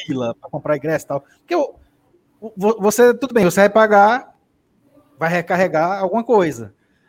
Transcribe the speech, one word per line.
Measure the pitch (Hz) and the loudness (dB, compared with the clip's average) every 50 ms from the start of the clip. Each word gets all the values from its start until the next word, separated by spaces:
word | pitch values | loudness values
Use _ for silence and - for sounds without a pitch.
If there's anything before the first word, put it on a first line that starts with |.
| 180 | -8
fila | - 143 127 123 117 117 | -8 -8 -6 -6 -8 -8
pra | _ - - | _ -14 -14
comprar | - 143 - 147 151 | -14 -10 -6 -6 -6
ingresso | 143 - 156 160 143 - | -4 -4 -4 -6 -6 -6
e | |
tal. | - 143 139 | -8 -10 -10
Porque | _ _ _ _ _ - 349 | _ _ _ _ _ -6 -4
o, | 349 277 - - _ _ _ _ _ _ _ _ _ _ _ _ _ | -4 -4 -6 -8 _ _ _ _ _ _ _ _ _ _ _ _ _
o, | - 220 - | -20 -18 -10
vo-, | 190 185 214 226 214 | -4 -2 -2 -2 0
você, | 190 214 208 - 240 247 240 | -2 0 2 4 4 4 4
tudo | 240 277 262 240 | 2 -4 -2 0
bem, | 240 190 | 2 2
você | 175 170 196 | 2 2 2
vai | 196 208 | 2 4
pagar, | 202 220 220 214 208 202 202 214 240 262 - - _ _ _ _ _ _ _ _ _ _ _ _ _ _ _ _ _ - | 4 2 2 4 4 4 4 4 2 -2 -6 -12 _ _ _ _ _ _ _ _ _ _ _ _ _ _ _ _ _ -6
vai | 160 165 | -4 -2
recarregar | 175 175 165 175 190 175 185 180 156 156 160 175 196 196 | -2 -4 -4 -2 0 0 0 0 0 0 0 -2 -2 -4
alguma | 190 180 185 233 226 | -4 -4 -4 -4 -2
coisa, | 262 247 208 180 156 131 113 113 98 _ _ _ _ _ _ _ | 0 0 2 2 0 -4 -8 -14 -18 _ _ _ _ _ _ _